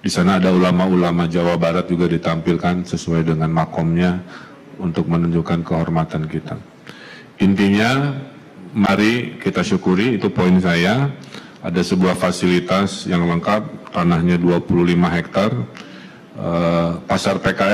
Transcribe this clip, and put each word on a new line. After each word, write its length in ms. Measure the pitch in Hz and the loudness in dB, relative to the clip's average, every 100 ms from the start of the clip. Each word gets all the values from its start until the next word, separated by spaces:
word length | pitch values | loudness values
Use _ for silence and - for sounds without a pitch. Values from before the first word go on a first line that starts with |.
Di 80 | 98 | -2
sana 280 | 90 90 95 | 0 2 4
ada 160 | 92 | 4
ulama-ulama 720 | 90 90 90 95 90 87 85 85 | 4 4 2 2 2 2 0 0
Jawa 320 | 87 85 85 | 0 0 2
Barat 320 | 82 87 87 | 0 0 -2
juga 160 | 87 87 | 0 0
ditampilkan 800 | 82 85 82 80 82 87 90 90 | 0 -2 -2 0 0 0 -2 -4
sesuai 400 | 85 - 82 80 | -6 -2 0 0
dengan 240 | 78 80 | 0 0
makomnya 720 | 82 80 - 82 85 90 90 90 - - - - - | 0 -2 -2 0 2 0 -2 -8 -18 -20 -20 -20 -8
untuk 320 | 92 80 80 | -6 -4 -2
menunjukkan 520 | 85 85 85 78 85 82 | 0 0 0 0 -4 -2
kehormatan 600 | 82 80 82 80 82 78 | -2 0 -2 -2 -4 -6
kita. 320 | 80 - - - - - - - - - - | -8 -8 -12 -14 -20 -20 -20 -20 -20 -20 0
Intinya, 760 | 98 98 101 101 113 135 143 139 - - - - - | 2 4 4 4 2 0 -2 -4 -12 -20 -20 -20 -8
mari 680 | 113 98 98 107 120 120 - | 0 2 4 2 2 -4 -6
kita 240 | 98 92 87 | -4 -2 0
syukuri, 560 | 92 - 92 120 107 | 0 2 2 2 0
itu 80 | 101 | -2
poin 280 | - 90 92 | 0 4 4
saya. 480 | 92 85 87 120 139 - - - - - | 4 2 2 2 0 -4 -16 -18 -20 -10
Ada 240 | 82 87 87 | -4 -2 0
sebuah 320 | 92 92 90 | 2 2 2
fasilitas 880 | 90 87 90 87 87 92 98 - 101 | -2 0 2 2 2 0 0 -4 -2
yang 240 | 90 87 | 0 0
lengkap, 640 | 85 87 104 127 - - | 0 0 -2 -2 -14 -8
tanahnya 440 | 90 87 85 85 87 | -2 2 2 2 2
dua 160 | 87 85 | 2 2
puluh 240 | - 87 | 2 2
lima 320 | 87 87 87 | 4 4 2
hektar. 400 | 85 80 - 107 123 120 - - - - - - | 0 -2 -2 0 -2 -6 -12 -18 -18 -20 -20 -20
Eh, 600 | - - 85 85 85 85 85 - | -8 -4 0 2 2 0 -4 -4
pasar 320 | 95 104 95 | -2 0 0
P 160 | 98 | -2
K 80 | 87 98 | 0 0